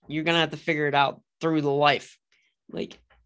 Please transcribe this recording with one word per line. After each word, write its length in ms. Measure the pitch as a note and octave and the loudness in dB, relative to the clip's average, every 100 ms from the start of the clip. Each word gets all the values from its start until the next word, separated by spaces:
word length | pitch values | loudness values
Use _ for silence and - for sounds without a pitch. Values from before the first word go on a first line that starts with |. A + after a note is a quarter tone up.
| - | -10
You're 160 | D#3 | -4
gonna 160 | D#3+ E3+ | 0 0
have 120 | D#3 | 0
to 60 | D3+ | -4
figure 300 | E3+ D#3 D3 | -4 -2 0
it 80 | C#3+ | 2
out 260 | C3+ - _ _ | 0 -2 _ _
through 200 | E3 D#3 | -2 0
the 100 | C#3+ | 0
life. 460 | C#3+ D3 B2+ - - _ _ _ _ - | 2 2 2 -4 -20 _ _ _ _ -14
Like, 280 | - - - _ _ | -12 -12 -14 _ _